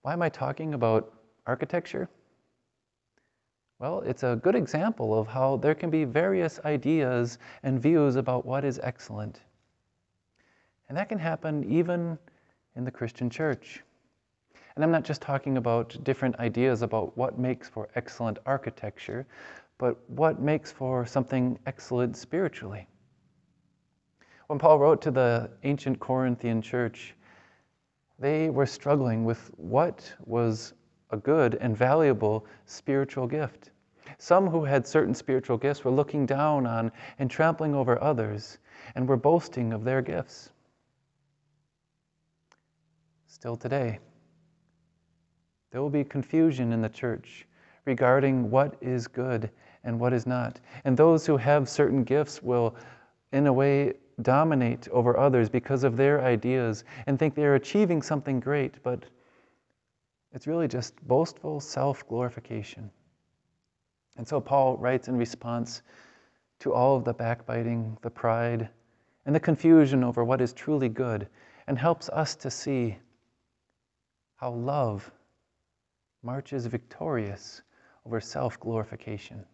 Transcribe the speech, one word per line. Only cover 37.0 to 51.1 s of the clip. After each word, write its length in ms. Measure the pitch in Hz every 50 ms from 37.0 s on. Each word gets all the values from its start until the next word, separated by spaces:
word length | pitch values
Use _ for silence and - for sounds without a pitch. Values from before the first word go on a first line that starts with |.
| - - - -
and 120 | 139 123
trampling 420 | - - 160 160 160 160 156 151 143
over 300 | 139 131 127 120 - -
others 540 | 147 151 120 110 107 104 104 107 - - - _ _ - - - - -
and 120 | - 127
were 80 | 127 135
boasting 560 | 120 - 143 165 170 160 - - 127 120 113
of 140 | 113 107 113
their 160 | 123 131 135
gifts. 480 | 123 - 156 - - - - - - - _ _ _ _ _ _ _ _ _ _ _ _ _ _ _ _ _ _ _ _ _ _ _ _ _ _ _ _ _ _ _ _ _ _ _ _ _ _ _ _ _ _ _ _ _ _ _ _ _ _ _ _ _ _ _
Still 280 | _ - - - 123 120
today, 440 | 117 - 127 135 139 127 117 107 101 - _ _ _ _ _ _ _ _ _ _ _ _ _ _ _ _ _ _ _ _ _ _ _ _ _ _ _ _ _ _ _ _ _
there 100 | - 123
will 80 | 139 151
be 140 | 143 147 139
confusion 720 | 143 - 139 127 - - 160 165 165 143 127 123 117 117
in 80 | 113
the 80 | 110 110
church 580 | 113 - - 120 113 - - - - - - _ _ _ _ _ _ _ _
regarding 680 | 143 127 120 135 123 127 139 135 139 135 131 120 107
what 240 | 117 131 143 147 - -
is 260 | - 127 127 123 113
good 420 | - _ 127 123 131 123 117 110 107 _ _ _ - - _ -
and 120 | 117 117
what 140 | 117 120 123
is 160 | 127 120 117
not. 320 | 127 127 123 120 117 120 - _ - - - -
And 140 | 139 127
those 280 | 123 151 165